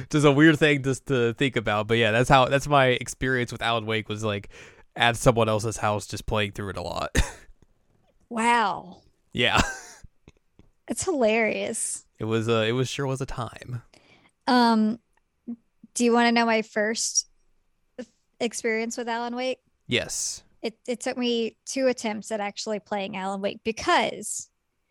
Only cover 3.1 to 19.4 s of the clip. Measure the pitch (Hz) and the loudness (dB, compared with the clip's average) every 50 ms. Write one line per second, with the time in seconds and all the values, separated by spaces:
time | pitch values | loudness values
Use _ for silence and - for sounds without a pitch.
3.1 | - - 135 131 131 123 123 120 120 110 110 117 117 113 107 110 110 110 107 - | -8 -4 -4 -2 0 -2 -2 -4 -6 -4 -2 -2 -2 -2 -2 -2 -4 -4 -4 -6
4.1 | 107 107 110 107 104 101 101 - - - - - - - - _ - - 120 120 | -6 -4 -2 -2 -4 -4 -6 -12 -18 -20 -20 -20 -20 -20 -20 _ -2 2 2 2
5.1 | 117 - - 135 113 117 113 107 110 107 104 113 104 - - 107 104 104 - - | 2 4 4 4 4 6 4 2 2 0 -2 -4 -4 -2 -2 -2 -2 -2 -4 -8
6.1 | - 101 - - 113 107 104 101 - - 104 98 90 92 90 87 85 - - - | -10 -10 -6 -4 -2 -2 -2 -2 -4 -8 -8 -8 -8 -8 -8 -6 -6 -6 -6 0
7.1 | - - - - - - - - - _ _ _ _ _ _ _ _ _ _ _ | 2 0 0 0 -2 -16 -20 -20 -20 _ _ _ _ _ _ _ _ _ _ _
8.1 | _ _ _ - 240 220 226 240 240 233 220 190 175 - - 180 - - _ _ | _ _ _ -8 -4 0 2 2 4 4 2 0 -2 -4 -10 -16 -20 -20 _ _
9.1 | _ _ _ _ - - 120 110 95 113 - - - - - - - - - - | _ _ _ _ -2 0 2 4 4 4 2 2 -2 -10 -14 -18 -20 -20 -20 -20
10.1 | _ _ _ - - _ _ _ _ _ - _ _ _ _ - 247 - - 381 | _ _ _ -20 -20 _ _ _ _ _ -20 _ _ _ _ -8 -6 -4 -2 -2
11.1 | 339 277 233 214 220 226 220 214 196 196 202 - 226 - - - - - - _ | 0 2 2 2 2 2 2 0 -2 -2 -4 -6 -6 -6 -6 -6 -8 -10 -14 _
12.1 | _ - 113 110 110 113 110 117 117 113 110 110 120 127 131 123 - - 139 131 | _ -8 -4 -2 0 0 2 2 2 2 2 2 0 0 -2 -2 -4 -4 -4 -4
13.1 | 135 131 135 - - - 117 104 - - - 117 123 117 - _ _ _ _ _ | -4 -4 -6 -8 -8 -8 -10 -10 -12 -14 -12 -12 -12 -12 -12 _ _ _ _ _
14.1 | _ _ _ _ _ _ _ 269 247 247 240 233 226 220 220 214 233 - _ _ | _ _ _ _ _ _ _ 2 4 4 4 4 4 4 2 0 -2 -4 _ _
15.1 | _ _ _ _ _ _ _ 240 233 - _ _ _ _ - - - - 240 240 | _ _ _ _ _ _ _ -14 -14 -14 _ _ _ _ -20 -10 -4 0 2 4
16.1 | 226 240 240 233 233 233 233 226 220 220 214 - - 220 208 214 226 - - - | 4 4 4 4 4 2 2 2 2 0 -2 -2 -2 -2 -2 0 -2 -2 -4 -4
17.1 | - - - _ _ _ _ _ _ _ _ _ _ _ _ _ _ - 233 - | -4 -4 -4 _ _ _ _ _ _ _ _ _ _ _ _ _ _ -18 -18 -18
18.1 | _ _ _ _ _ - 247 226 - - - 233 220 220 226 233 233 254 233 233 | _ _ _ _ _ -6 -6 -6 -4 -4 -4 -2 -2 -2 -4 -4 -6 -8 -6 -6
19.1 | 226 233 240 240 240 247 | -6 -6 -6 -6 -6 -4